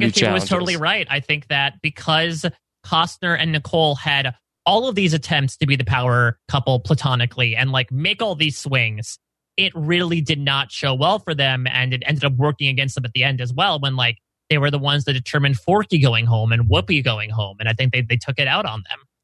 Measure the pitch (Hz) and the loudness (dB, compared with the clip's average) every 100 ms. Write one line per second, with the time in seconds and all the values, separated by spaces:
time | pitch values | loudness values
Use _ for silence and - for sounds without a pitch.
0 | 113 - 113 95 98 180 180 170 160 208 | 2 2 2 0 0 -2 -2 -2 -2 -2
1 | 165 139 135 151 - 143 143 - 156 - | -2 -4 -2 -6 -2 -2 -2 -4 -8 -4
2 | - 156 170 160 165 - _ _ - 160 | 0 0 0 -2 -6 -8 _ _ -2 0
3 | 175 - 180 170 160 156 - 165 156 135 | 0 -2 -2 0 0 -2 0 2 2 2
4 | 156 139 135 - _ _ - 208 262 202 | 0 0 0 -6 _ _ 0 2 0 0
5 | 180 156 - 151 135 - 143 135 123 131 | 2 0 0 0 0 0 0 0 0 0
6 | 123 123 120 - - 139 131 127 - 156 | 2 2 2 0 -2 -2 2 0 2 0
7 | 139 123 123 - 117 110 131 131 127 131 | 2 0 -2 0 -2 0 0 -2 -2 -4
8 | 180 202 220 156 156 - 143 131 113 107 | -4 -2 -2 0 -2 -2 -2 0 0 -4
9 | 107 - _ _ _ - 190 170 151 175 | -10 -14 _ _ _ -4 -4 -2 0 0
10 | 175 165 147 147 139 139 139 - 143 131 | 2 0 0 -2 -2 -2 -4 -4 -2 2
11 | 160 208 185 147 135 131 127 127 127 127 | 2 0 -2 0 0 0 -2 0 0 -2
12 | 139 151 143 127 147 147 139 131 135 139 | -2 0 0 2 0 0 -2 0 -2 -4
13 | 127 123 135 131 123 127 196 156 139 131 | -4 0 0 0 -2 0 0 0 -2 0
14 | 120 110 _ _ - 151 143 143 139 143 | -2 -2 _ _ -2 0 2 0 0 0
15 | 143 131 - 147 139 131 - 202 208 165 | 0 -4 -2 0 2 0 2 2 2 2
16 | 135 113 117 113 113 113 120 156 190 156 | 4 4 2 2 2 2 4 2 2 0
17 | 131 110 107 113 101 101 113 113 131 123 | 0 -2 -4 -4 -6 -4 -4 0 0 0
18 | 117 123 - 135 135 170 190 110 95 - | 0 -2 -2 -2 0 -2 -2 -8 -10 -16
19 | _ _ | _ _